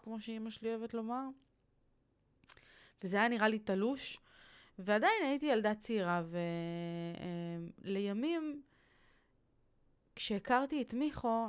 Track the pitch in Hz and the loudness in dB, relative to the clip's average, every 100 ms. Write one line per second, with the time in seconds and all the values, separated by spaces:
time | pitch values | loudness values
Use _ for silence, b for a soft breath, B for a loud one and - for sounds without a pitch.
0 | 220 226 220 226 220 - 220 226 233 233 | -4 -10 -8 -8 -8 -6 -4 -4 -4 -4
1 | 220 247 269 269 _ _ _ _ _ _ | -4 -4 -6 -10 _ _ _ _ _ _
2 | _ _ _ _ - - B B B B | _ _ _ _ -20 -20 B B B B
3 | 185 202 233 233 214 220 214 190 220 269 | -2 4 4 6 4 4 2 2 2 0
4 | - - - B B B B B 190 214 | -4 -10 -16 B B B B B 2 4
5 | 339 440 277 277 302 226 214 214 - 220 | 6 4 4 2 4 4 4 0 0 0
6 | 175 175 165 175 170 170 170 170 170 170 | 2 2 0 -2 -2 -2 -2 -4 -4 -4
7 | 170 170 180 175 170 170 170 - - 196 | -6 -6 -6 -6 -6 -6 -8 -10 -4 -2
8 | 202 202 294 339 311 294 - b b b | -2 -2 0 -2 -2 -8 -12 b b b
9 | b b b b _ _ _ _ _ _ | b b b b _ _ _ _ _ _
10 | _ - - 202 - 247 269 294 240 240 | _ -8 -4 -2 2 2 2 -2 -2 0
11 | 302 - 240 226 | -2 0 0 0